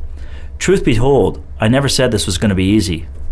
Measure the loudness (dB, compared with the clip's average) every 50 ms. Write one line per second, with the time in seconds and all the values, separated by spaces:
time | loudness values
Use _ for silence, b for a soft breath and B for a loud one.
0 | -8 -10 B B B B B B B B B B 0 2 2 2 2 2 2 2
1 | 4 4 4 4 4 2 0 -4 -10 -12 -6 -2 0 2 2 2 2 0 2 2
2 | 2 2 2 0 -2 -2 -2 0 0 0 2 2 2 4 4 2 2 0 -4 -6
3 | -6 -10 -10 -8 -4 0